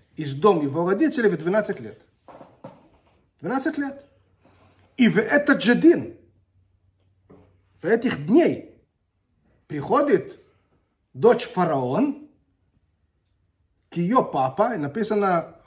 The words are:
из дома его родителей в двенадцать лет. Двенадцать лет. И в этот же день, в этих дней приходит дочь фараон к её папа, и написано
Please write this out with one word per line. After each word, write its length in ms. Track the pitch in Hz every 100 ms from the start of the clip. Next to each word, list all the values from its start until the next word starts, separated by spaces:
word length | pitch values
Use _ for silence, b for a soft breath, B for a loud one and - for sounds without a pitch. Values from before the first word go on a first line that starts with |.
| _ -
из 180 | 143 135
дома 240 | 202 170
его 260 | 143 143 175
родителей 400 | 202 311 247 214
в 80 | 175
двенадцать 440 | 160 214 208 190
лет. 200 | 110 - _ _ - - - _ - - _ _ _ _ _ _
Двенадцать 360 | 170 262 311 285
лет. 280 | 277 277 - _ _ _ _ _ _ _ _ -
И 140 | 226
в 80 | 165
этот 420 | 480 294 285 262
же 140 | 208 247
день, 420 | 320 226 - - _ _ _ _ _ _ _ _ _ _ _ - _ _ _ _
в 40 | 170
этих 400 | 226 233 147 147
дней 560 | 277 247 127 - - _ _ _ _ _ _ _ _ -
приходит 720 | 151 - 254 294 202 - - _ _ _ _ _ _ _
дочь 320 | 131 214 233 -
фараон 840 | 185 170 139 123 156 285 - - _ _ _ _ _ _ _ _ _ _ _ _ _ _ _ _
к 80 | 170
её 260 | 175 254
папа, 520 | - 143 131 131 226 208
и 20 |
написано 800 | 143 226 214 214 196 175 160 -